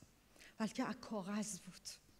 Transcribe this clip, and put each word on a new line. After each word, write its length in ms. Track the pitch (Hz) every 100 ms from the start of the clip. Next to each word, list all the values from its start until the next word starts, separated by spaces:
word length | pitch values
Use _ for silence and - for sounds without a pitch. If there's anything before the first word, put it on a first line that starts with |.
| - - - - - -
بلکه 260 | 220 -
از 120 | 254 -
کاغذ 580 | - 214 180 208 208 175
بود. 280 | - - - - - -